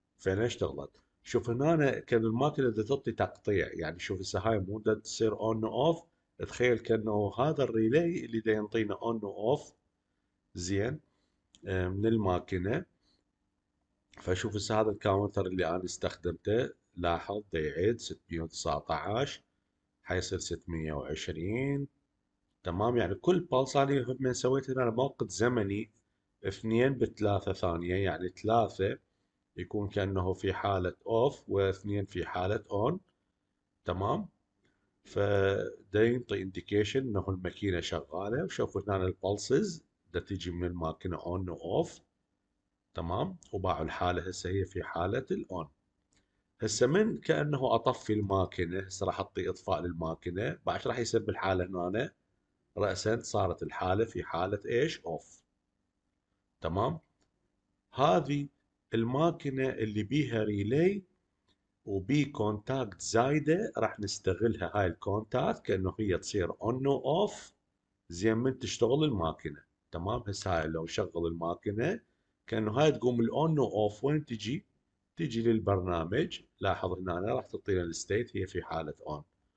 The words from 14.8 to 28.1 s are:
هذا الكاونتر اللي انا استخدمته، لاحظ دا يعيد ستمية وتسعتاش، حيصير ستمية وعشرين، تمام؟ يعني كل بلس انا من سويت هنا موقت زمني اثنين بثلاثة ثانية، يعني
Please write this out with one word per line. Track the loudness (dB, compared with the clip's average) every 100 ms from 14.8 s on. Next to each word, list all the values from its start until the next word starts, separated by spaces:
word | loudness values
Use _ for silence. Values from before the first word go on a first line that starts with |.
هذا | 2
الكاونتر | 0 2 2 2 0 -2
اللي | 0 0
انا | 0
استخدمته، | -4 -4 -4 -4 -6 -4 0 0 0 -6 _ -4
لاحظ | 0 0 -2 -6 -4
دا | -4
يعيد | -2 2 2 2
ستمية | -4 -12 -8 -6
وتسعتاش، | -6 -6 -2 -2 -2 -4 -2 -2 -2 -4 _ _ _ _ _ _
حيصير | -4 -2 -2 -4
ستمية | -4 -8 -6 -6 -4
وعشرين، | -4 -4 -6 -6 -6 -4 -2 -2 -2 -4 _ _ _ _ _ _ _
تمام؟ | -6 0 2 4
يعني | 2
كل | 0 2 2
بلس | 4 2 2 2
انا | 4 2 0 -2
من | -2
سويت | 2 2 2 0
هنا | 0 0
موقت | 2 0 0 -6
زمني | 2 2 2 0 -2 -6 _ _ _ _ _
اثنين | -8 -6 0 4 4 4
بثلاثة | -2 0 2 2 0
ثانية، | -2 0 0 0
يعني | 0 0